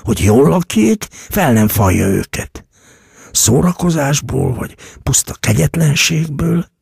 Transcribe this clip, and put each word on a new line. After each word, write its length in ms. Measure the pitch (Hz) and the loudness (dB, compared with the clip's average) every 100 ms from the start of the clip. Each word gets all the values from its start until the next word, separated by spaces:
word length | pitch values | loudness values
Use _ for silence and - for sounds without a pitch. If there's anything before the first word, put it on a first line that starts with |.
hogy 220 | - 95 | -4 0
jól 240 | 92 110 147 | 4 4 4
lakjék, 580 | 175 175 - 214 220 - | 2 0 0 2 0 -4
fel 420 | - - - 165 | -18 -6 -2 2
nem 160 | 113 107 | 2 2
falja 380 | - 98 92 95 | 2 0 2 0
őket. 600 | 98 95 - - - - _ _ _ _ - - | -2 -4 -8 -12 -16 -20 _ _ _ _ -20 -8
Szórakozásból 1200 | - - 127 180 175 175 160 139 147 110 135 - | -2 2 2 2 0 -2 0 0 -2 -4 -4 -2
vagy 220 | 120 - - - - | -4 -8 -14 -20 -10
puszta 320 | - 135 - | -4 -2 -4
kegyetlenségből 1300 | - - 110 156 170 160 139 - 160 160 139 165 170 - _ | -4 -2 0 0 0 0 0 0 -2 -4 -4 -2 -2 -4 _